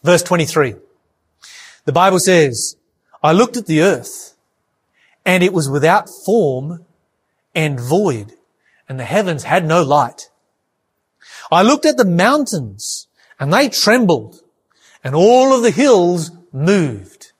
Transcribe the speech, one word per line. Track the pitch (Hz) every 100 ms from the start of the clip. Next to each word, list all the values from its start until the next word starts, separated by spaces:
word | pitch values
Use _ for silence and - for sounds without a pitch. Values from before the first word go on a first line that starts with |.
Verse | 147 175
twenty-three. | 175 180 156 160 135 101 _ _ _ _ _ _ - - - _
The | -
Bible | 131 185 185
says, | 185 180 147 113 - - _ _ _ _
"I | 151
looked | 170 233 254
at | 202
the | 156
earth, | 180 139 - - - _ _ _ _ _ _ _ _ _ -
and | 185
it | 180
was | 185 139
without | 143 151 196 -
form | - - 226 160 127 143 170 170 _ _ _ _ _ _
and | 170 156 135
void, | 120 170 208 120 104 _ _ _ _ _ _
and | 131
the |
heavens | 117 185 190 151
had | - 170 160
no | 165
light. | 143 147 123 - - _ _ _ _ _ _ _ _ _ _ - -
I | 165
looked | 208 294 311
at | 294
the | 208
mountains, | 170 202 285 277 175 117 101 - - - _ _ _
and | 139
they | 190 277
trembled, | - - 240 214 143 107 - _ _ _ _ _ _
and | 131 147
all | 196 254 262
of | 262
the | 233
hills | 160 285 214 175 180 156 - _
moved." | 131 156 202 151 104 92 _ - _